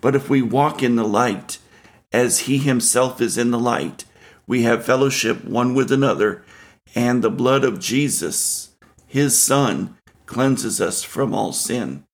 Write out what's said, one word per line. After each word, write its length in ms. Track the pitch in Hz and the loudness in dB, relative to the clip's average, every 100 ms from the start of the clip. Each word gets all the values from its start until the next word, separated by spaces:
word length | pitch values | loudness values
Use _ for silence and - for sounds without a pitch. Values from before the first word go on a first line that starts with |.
But 160 | 117 139 | 2 0
if 140 | 135 | 2
we 100 | 143 | 0
walk 420 | 120 120 147 151 | 2 2 0 0
in 140 | 131 120 | 0 0
the 80 | |
light, 540 | 107 104 123 98 - - _ - - _ _ | 2 2 2 -2 -8 -16 _ -20 -20 _ _
as 280 | 110 123 - | 0 2 0
he 180 | - 135 | 0 0
himself 640 | 143 123 113 123 127 123 | 2 0 2 2 0 0
is 160 | 120 117 | -2 0
in 140 | 120 | 0
the 80 | 120 | 0
light, 480 | 120 117 71 69 - _ - - - | 0 -2 -4 -10 -20 _ -20 -20 -4
we 160 | 123 | 0
have 240 | 117 117 117 | 2 2 2
fellowship 580 | 131 139 135 110 101 | 2 2 2 -2 -2
one 300 | - 117 123 | -2 -2 0
with 180 | 127 127 | 2 2
another, 500 | 135 135 80 104 95 - - - _ _ | 2 2 2 0 0 -12 -20 -20 _ _
and 260 | - 120 123 | -2 0 2
the 80 | 110 | 0
blood 360 | 104 123 135 | 0 2 2
of 160 | 135 98 | 2 -2
Jesus, 880 | - 123 143 - 80 - - - - _ _ _ _ | -4 -2 0 -2 -4 -4 -4 -6 -10 _ _ _ _
his 320 | 139 143 117 | 0 2 2
son, 560 | - 139 135 73 - - _ _ | 2 2 2 0 -6 -10 _ _
cleanses 560 | - - 135 131 - - | -12 -2 0 0 -2 -2
us 220 | 90 - | -2 -4
from 320 | - - 131 | -8 -4 -2
all 180 | 104 101 | -2 -4
sin. 500 | - - 123 95 65 - | -4 -4 -4 -4 -10 -16